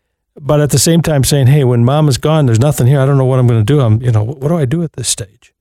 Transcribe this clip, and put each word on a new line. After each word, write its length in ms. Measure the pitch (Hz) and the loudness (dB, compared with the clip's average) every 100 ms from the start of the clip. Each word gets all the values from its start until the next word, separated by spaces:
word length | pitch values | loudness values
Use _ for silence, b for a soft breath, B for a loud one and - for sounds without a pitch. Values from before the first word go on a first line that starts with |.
| _ _ _ - | _ _ _ -10
But 220 | 139 147 | -2 0
at 100 | 147 | 2
the 80 | 139 | 0
same 220 | 170 165 | 2 0
time 240 | 160 147 | 0 -2
saying, 240 | 120 143 127 | 0 2 2
"Hey, 160 | 147 | 2
when 200 | 123 120 | 2 2
mom 240 | 120 147 151 | 0 2 0
is 100 | 120 | 0
gone, 280 | 151 156 135 | 0 0 0
there's 140 | 110 | 2
nothing 260 | 147 - 123 | 0 0 0
here. 140 | 143 | 2
I 60 | 135 | 0
don't 120 | 139 | 0
know 60 | |
what 140 | 131 131 | 0 0
I'm 80 | 120 | 0
gonna 160 | 113 | 0
do. 180 | 104 147 | 0 0
I'm, 220 | 117 107 | 2 0
you 80 | 123 | 0
know, 140 | 110 | -2
what 240 | 107 147 139 | -4 -6 -4
do 80 | 170 | -2
I 80 | |
do 180 | 131 165 | -2 -4
at 120 | 165 | -6
this 140 | - 120 | -8 -8
stage?" 440 | - - _ _ _ | -8 -12 _ _ _